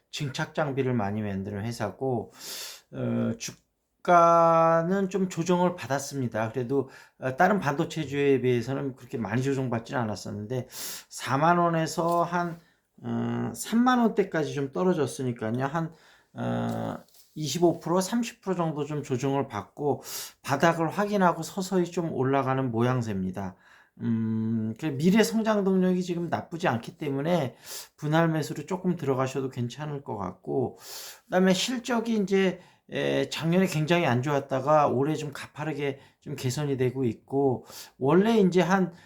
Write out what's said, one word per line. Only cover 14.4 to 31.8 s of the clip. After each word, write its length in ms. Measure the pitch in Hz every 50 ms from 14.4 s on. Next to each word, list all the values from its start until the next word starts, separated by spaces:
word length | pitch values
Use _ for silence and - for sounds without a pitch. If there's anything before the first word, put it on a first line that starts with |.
| 147 135 131
좀 160 | 143 139 135
떨어졌으니까요. 960 | - 180 185 185 180 160 139 127 - - 135 127 117 - 110 110 117 127 135
한, 280 | 135 147 170 165 160 - - _ - - _ _ _ -
어, 640 | 123 120 120 120 117 117 117 113 113 110 110 95 - - _ _ - - _ _
이십오 460 | 147 156 139 127 170 175 170 160 165
프로, 200 | - - 170 185
삼십 420 | 185 - 233 240 233 - - _
프로 120 | _ 196 185
정도 300 | 175 170 160 143 147 143
좀 180 | 143 151 147
조정을 460 | 139 - 135 127 139 139 135 139 139 139
받고 540 | - 104 98 - _ - 147 143 135 135 - - - - - - - _
바닥을 460 | - - 139 135 180 170 160 160 165 156
확인하고 540 | - 190 208 202 208 202 185 175 165 165
서서히 440 | 160 - - 202 185 - 202 185 170
좀 260 | 170 - 185 165 -
올라가는 580 | 117 117 131 131 139 139 127 131 131 135 135 123
모양새입니다. 840 | 110 113 120 123 127 127 117 113 101 95 92 92 92 101 98 92 92 - _ _ - - _ _ _ -
음, 720 | - 117 113 113 113 110 110 110 110 113 113 113 110 110 110 -
그 80 | 160
미래 380 | 156 139 131 156 185 185 226 202
성장 400 | - - 226 214 220 214 208 196
동력이 380 | 190 190 190 185 185 185 180
지금 260 | 180 175 175 170 170 160
나쁘지 400 | - 107 - - - 156 - 160
않기 280 | 123 117 - - - -
때문에 580 | 160 147 135 135 139 165 180 170 139 123 - - - - - - - - _
분할 320 | - 156 147 156 160 170 165
매수로 380 | 156 156 143 - 160 156 143
조금 280 | - 185 180 - 185 165
들어가셔도 540 | 175 135 135 135 123 131 127 - 143 131 131
괜찮을 560 | - 127 120 120 - - 151 151 147 139 139
것 120 | 127 117
같고, 600 | 104 98 90 90 - - - 143 139 123 - - - - - - - - - - - _
그다음에 300 | - - 185 185 190 180
실적이 640 | 185 - - 262 240